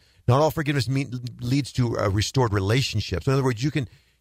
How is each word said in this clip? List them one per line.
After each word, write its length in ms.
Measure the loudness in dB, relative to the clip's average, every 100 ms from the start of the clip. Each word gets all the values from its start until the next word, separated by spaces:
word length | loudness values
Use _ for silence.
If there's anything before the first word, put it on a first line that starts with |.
| _ _ 2
Not 140 | 4
all 100 | 4
forgiveness 380 | 2 0 0 0
mean, 200 | -2 -4 -8 -10 -8
leads 320 | -2 -2 0
to 220 | 0 0 0
a 140 | 0
restored 420 | 0 0 0 2
relationship. 720 | 2 2 2 0 -4 -4 -4
So 80 | 0
in 40 | 2
other 100 | 0
words, 180 | 0
you 80 | -2
can, 160 | -2 -6 -10 _ _